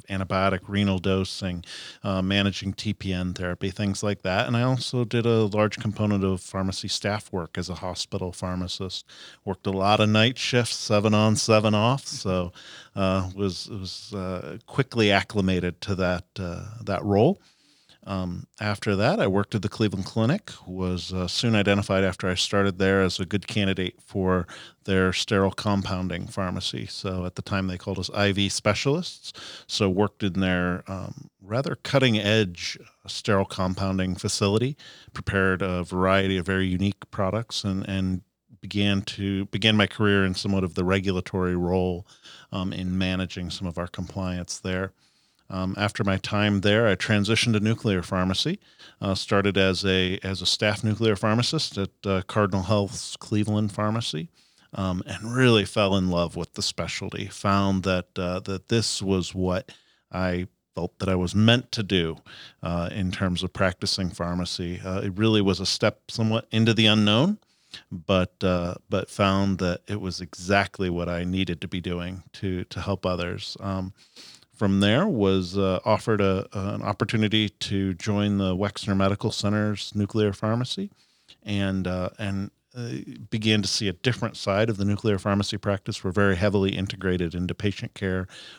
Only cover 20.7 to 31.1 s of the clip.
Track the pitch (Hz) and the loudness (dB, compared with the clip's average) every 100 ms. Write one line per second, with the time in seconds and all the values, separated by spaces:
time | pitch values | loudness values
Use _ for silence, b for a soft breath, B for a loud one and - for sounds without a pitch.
20.7 | 90 92 90 85 92 90 - 120 110 101 | -4 -2 -4 -4 -6 -4 -2 2 4 4
21.7 | 101 101 95 95 90 95 90 - 101 98 | 2 2 2 2 0 -2 -2 0 2 0
22.7 | 92 95 98 92 - 90 104 - 110 98 | 2 2 4 2 0 -2 -4 -2 -2 0
23.7 | 92 90 - - 101 92 92 87 B B | 0 -4 -8 -8 -2 2 2 0 B B
24.7 | B - 95 92 90 - 101 98 - 107 | B 0 4 4 2 0 2 2 2 0
25.7 | 98 95 92 92 87 90 - 92 92 - | 0 0 -2 -4 -6 -8 -6 -4 -4 -6
26.7 | - - - 98 92 90 - - 98 95 | -8 -10 -8 -6 -4 -6 -8 -4 -2 -2
27.7 | 90 - 92 90 - 101 98 98 - 107 | -6 -6 -6 -4 0 2 2 0 0 0
28.7 | 101 139 156 175 - - B B B B | 0 0 0 -4 -12 -16 B B B B
29.7 | - 101 92 104 - 101 87 95 90 90 | 0 2 2 0 0 -4 0 0 0 0
30.7 | 87 - 95 95 | -4 -6 -10 -10